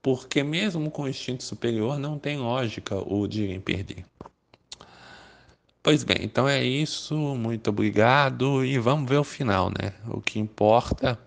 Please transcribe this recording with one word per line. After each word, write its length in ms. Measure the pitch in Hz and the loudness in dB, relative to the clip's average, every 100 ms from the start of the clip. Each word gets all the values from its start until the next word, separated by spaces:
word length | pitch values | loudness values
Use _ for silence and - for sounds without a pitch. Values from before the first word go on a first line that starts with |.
porque 440 | - 127 - 143 | 0 -2 0 -2
mesmo 480 | 143 160 208 170 151 | 0 0 -2 -2 -4
com 100 | 151 | -4
o 60 | 139 | -6
instinto 340 | 127 - 123 | -6 -6 -8
superior, 560 | - 107 120 113 110 143 | -8 -4 -2 0 0 -2
não 220 | 139 151 | -4 -6
tem 180 | 143 147 | -6 -4
lógica 580 | 117 123 120 107 - 98 | -2 0 -2 -6 -6 -6
o 320 | - 101 101 | -2 -2 0
Jiren 320 | 107 101 92 | -2 -4 -4
perder. 460 | 92 87 95 - - _ - _ _ _ _ - - - - - - - _ _ _ _ | -4 -4 -6 -12 -16 _ -20 _ _ _ _ -20 -20 -20 -20 -20 -20 -20 _ _ _ _
Pois 220 | - 151 | 2 2
bem, 140 | 123 90 | 4 0
então 280 | 104 113 131 | 0 2 2
é 140 | 139 | 2
isso. 540 | 127 135 156 - - 151 | 0 0 -2 -4 -4 -2
Muito 540 | 147 135 113 117 110 | -2 -2 -2 -2 -2
obrigado 920 | 104 107 104 113 135 139 123 131 135 | 0 0 4 6 6 2 0 0 2
e 140 | 131 135 | 2 2
vamos 320 | 113 151 127 | 2 2 2
ver 80 | 143 | 2
o 60 | |
final, 460 | 143 - 127 95 92 | 0 -2 2 2 2
né? 220 | - 101 - 113 | 0 -6 -6 -8
O 140 | 107 | -6
que 180 | - 110 | -4 -4
importa 800 | 107 - 104 113 - - 131 117 | -4 2 6 6 4 -2 0 -2